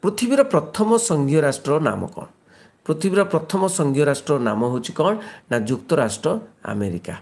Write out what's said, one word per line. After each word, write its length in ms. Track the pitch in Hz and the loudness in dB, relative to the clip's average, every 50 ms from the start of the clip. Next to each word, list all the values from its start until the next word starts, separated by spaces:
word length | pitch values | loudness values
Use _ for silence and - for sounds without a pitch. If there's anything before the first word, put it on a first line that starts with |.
| - | 0
ପୃଥିବୀର 380 | 196 214 - 247 240 262 277 277 | -2 -2 0 0 2 4 4 4
ପ୍ରଥମ 460 | 269 - 165 - - - - 214 214 233 233 | 4 4 0 0 0 -2 -2 0 2 2 2
ସଂଘୀୟ 420 | 233 - 175 151 143 135 143 156 | 2 2 0 0 2 2 2 4
ରାଷ୍ଟ୍ରର 380 | 151 143 131 - - 143 143 156 | 2 2 0 -2 -2 0 0 2
ନାମ 220 | 160 123 101 98 95 - | 2 0 -2 -2 -6 -8
କ'ଣ? 180 | - - - - _ _ _ _ - - - - _ _ _ - | -8 -12 -16 -16 _ _ _ _ -20 -20 -20 -20 _ _ _ -6
ପୃଥିବୀର 340 | 156 156 - 190 180 196 196 | -4 -2 0 0 2 2 0
ପ୍ରଥମ 440 | 190 - 160 160 - - 196 190 190 | 2 0 -2 -2 0 -2 0 0 0
ସଂଘୀୟ 360 | 185 - 160 143 135 139 147 | 0 0 0 2 2 2 2
ରାଷ୍ଟ୍ର 360 | 143 139 135 - - 147 139 | 2 2 -2 0 -2 0 0
ନାମ 220 | 120 113 107 107 117 120 | 2 0 0 0 0 0
ହେଉଛି 240 | 123 127 120 - - - | -2 -4 -6 -8 -4 0
କ'ଣ? 200 | 156 180 214 220 214 - - - _ _ | 0 0 0 -2 -6 -14 -18 -20 _ _
ନା, 60 | 120 120 | -2 -2
ଯୁକ୍ତରାଷ୍ଟ୍ର 720 | 107 113 131 120 - - 170 143 127 110 107 - - 151 190 220 - - _ _ _ | 0 0 -2 -4 -2 -2 0 2 2 0 -2 -2 -2 -2 -2 -2 -4 -10 _ _ _
ଆମେରିକା। 500 | - 104 104 101 98 87 85 - - 85 - | -6 -4 -2 -2 -2 -4 -6 -8 -10 -12 -12